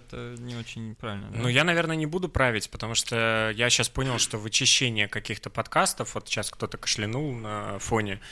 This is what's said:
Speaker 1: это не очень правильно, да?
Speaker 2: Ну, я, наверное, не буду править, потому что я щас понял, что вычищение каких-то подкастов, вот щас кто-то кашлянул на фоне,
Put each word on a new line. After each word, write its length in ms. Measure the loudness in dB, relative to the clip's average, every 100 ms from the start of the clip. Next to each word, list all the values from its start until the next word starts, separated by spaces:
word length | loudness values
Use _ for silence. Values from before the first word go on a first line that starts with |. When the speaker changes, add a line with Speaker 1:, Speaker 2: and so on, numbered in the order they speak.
| -10
Speaker 1:
это 300 | -12 -10 -10
не 180 | -8 -8
очень 380 | -8 -8 -10
правильно, 340 | -8 -6 -6 -6
да? 80 | -2
Speaker 2:
Ну, 80 | 2
я, 160 | 4
наверное, 320 | 4 4 2 0
не 100 | -2
буду 240 | -2 0
править, 400 | 2 4 2 -2
потому 240 | -6 -4
что 580 | -2 0 2 4 4 2 2
я 120 | 4
щас 180 | 4 2
понял, 300 | 0 0 0
что 180 | 0 -2
вычищение 720 | -2 2 4 4 4 2 0
каких-то 420 | 0 -6 -6 -6
подкастов, 640 | -4 0 4 4 2 -4
вот 160 | -6 -4
щас 220 | -4 -4
кто-то 260 | -4 -6 -4
кашлянул 560 | -4 -2 0 -2 -4
на 460 | -6 -6 -6 -4 -6
фоне, 400 | 0 2 2 -4 -8